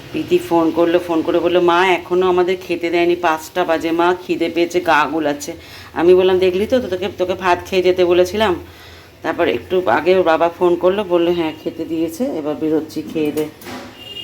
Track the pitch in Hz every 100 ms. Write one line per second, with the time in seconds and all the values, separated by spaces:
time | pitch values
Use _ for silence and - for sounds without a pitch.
0 | - 156 156 180 - 170 160 160 170 175
1 | 175 160 151 170 170 175 175 170 190 175
2 | - 180 185 180 180 185 - 170 170 175
3 | 170 175 175 156 - 180 175 160 165 170
4 | 175 180 - 160 165 170 170 180 170 151
5 | 147 160 147 143 - 160 - - - -
6 | 170 185 185 185 185 185 226 254 202 180
7 | 196 - 180 180 185 175 - 190 185 180
8 | 175 180 180 214 214 165 - - - -
9 | - - 151 165 160 - - 185 180 131
10 | 160 190 170 160 170 170 180 175 180 196
11 | 190 175 170 175 156 156 165 160 156 160
12 | 160 - 269 160 147 147 156 156 156 151
13 | 151 160 151 151 151 - - - - -
14 | - -